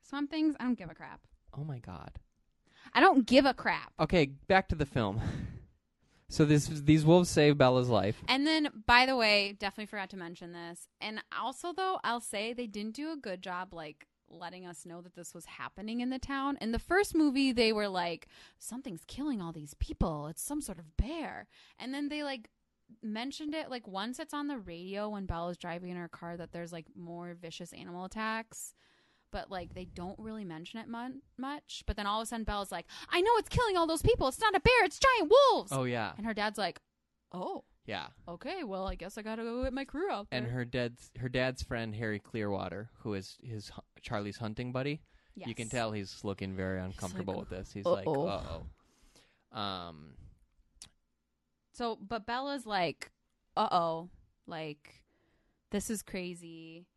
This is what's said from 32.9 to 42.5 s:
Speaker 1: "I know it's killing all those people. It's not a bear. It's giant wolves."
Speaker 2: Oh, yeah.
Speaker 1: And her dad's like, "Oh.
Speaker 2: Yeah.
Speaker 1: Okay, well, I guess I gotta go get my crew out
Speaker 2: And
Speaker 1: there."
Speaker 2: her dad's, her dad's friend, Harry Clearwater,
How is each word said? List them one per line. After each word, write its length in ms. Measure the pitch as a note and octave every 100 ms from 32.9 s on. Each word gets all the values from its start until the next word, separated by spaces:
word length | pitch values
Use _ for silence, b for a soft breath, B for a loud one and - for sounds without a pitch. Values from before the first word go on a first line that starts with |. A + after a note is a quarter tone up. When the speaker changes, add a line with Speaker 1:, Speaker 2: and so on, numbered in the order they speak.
| B B
Speaker 1:
"I 140 | E4+
know 80 | G4+ A#4
it's 100 | -
killing 300 | A#4+ A#4 F4+
all 80 | E4
those 160 | D#4+
people. 260 | - A#4+ C#4
It's 100 | -
not 120 | A4
a 60 | F#4+
bear. 240 | A4+ B4
It's 140 | F#4 -
giant 340 | C5+ B4 D#4+
wolves." 400 | B4 C#5 F4 F#3+
Speaker 2:
Oh, 120 | C3+
yeah. 280 | B2+ A#2+ G#2 -
Speaker 1:
And 80 | A3
her 80 |
dad's 240 | G#3 G#3+ G#3+
like, 240 | F#3 - _ _ _ _ _
"Oh. 320 | F3 A3+ F4 _ _ -
Speaker 2:
Yeah. 220 | G2 C2+ - -
Speaker 1:
Okay, 340 | F3 C4 F#4+
well, 240 | B3+ F#3+ F#3+
I 80 |
guess 220 | F#3 F3 A3
I 60 |
gotta 200 | G#3+ A3
go 200 | A#3 A#3+
get 80 | C4
my 140 | B3+ C#4
crew 240 | C#4 F#4+
out 140 | A3 G#3
Speaker 2:
And 140 | B2
Speaker 1:
there." 80 | A#2+
Speaker 2:
her 120 | B2+ A#2+
dad's, 440 | B2+ A#2+ A#2+ - -
her 120 | B2+
dad's 320 | B2+ B2+ B2+
friend, 320 | - A#2+ A2+
Harry 240 | G#2+ A2+ G#2
Clearwater, 720 | - A#2 G#2